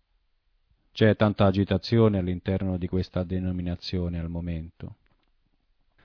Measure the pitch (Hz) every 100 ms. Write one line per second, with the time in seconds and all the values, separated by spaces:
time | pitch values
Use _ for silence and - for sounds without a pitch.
0 | _ _ _ _ _ _ _ _ _ -
1 | 110 101 107 101 101 95 98 95 - 117
2 | 110 98 90 90 - 95 95 90 87 92
3 | 90 92 87 92 92 90 87 87 - 92
4 | 87 85 85 85 87 82 85 - - -
5 | _ _ _ _ _ _ _ _ _ _